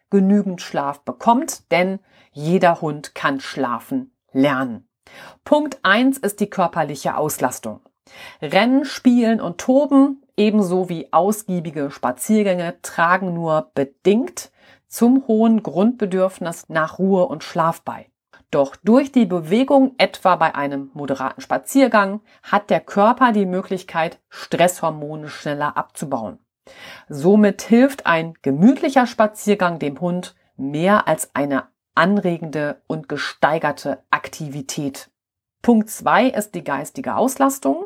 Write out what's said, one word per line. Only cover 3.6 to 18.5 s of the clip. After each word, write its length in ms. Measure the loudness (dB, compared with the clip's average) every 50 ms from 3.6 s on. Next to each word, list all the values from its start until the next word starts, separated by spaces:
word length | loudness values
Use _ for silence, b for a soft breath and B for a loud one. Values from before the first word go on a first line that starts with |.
| -4 -4 -4 -8 -8 -6 -6 -6 -6 _ _ _ _ _
lernen. 560 | 0 0 2 2 2 -2 -4 -6 -8 -12 _ _ _ _ B B B B B B B B _
Punkt 340 | 0 0 0 0 -4 -8 -4 0
eins 340 | 0 2 4 2 2 0
ist 220 | 0 -4 -6 -2 -4
die 100 | -6 -4
körperliche 680 | 0 -2 -2 -2 0 -4 -4 -4 -6 -6 -6 -4 -2
Auslastung. 640 | -2 -2 -2 -2 -2 -4 -4 -4 -6 -12 -14 -14 -14 _ _ _ _ _ B B B B B B B
Rennen, 440 | -10 0 2 2 2 4 2 2 0
Spielen 540 | -2 -10 0 _ 4 4 4 4 2 0 0
und 200 | -2 -6 -8 -6
Toben, 640 | -2 2 2 2 2 4 4 4 4 4 0 -8 _ _ _
ebenso 540 | 0 2 4 4 2 2 2 0 -2 -2 -2
wie 240 | -6 -8 -8 _ 0
ausgiebige 760 | 2 2 2 0 -2 -4 -4 -6 -4 -4 -6 -6 -6 -6 -6
Spaziergänge, 920 | -6 -4 -4 -4 -4 -4 -2 0 2 2 2 2 0 -2 -4 -6 -8 _
tragen 540 | -16 -10 -2 0 2 2 2 0 0 -4 -6
nur 340 | -4 -2 0 0 -2 -2 _ _
bedingt 760 | -4 -4 -4 _ _ _ 2 2 2 0 -4 -8 -14 -18 b b b b b b b b
zum 400 | _ -2 2 4 4 4 2 2
hohen 340 | 2 2 2 4 4 2 2
Grundbedürfnis 1080 | 0 -2 0 2 2 2 2 -2 -4 -2 0 0 0 -2 -2 -6 -8 -8 -8 -10 -14 _
nach 280 | -2 -2 -2 -2 -2
Ruhe 300 | -2 0 2 4 2 2
und 160 | 0 -2 -10 -10
Schlaf 400 | -6 -2 0 0 0 0 -4 _
bei. 240 | -12 -12 -12 -16 _ _ _ _ _ b b b _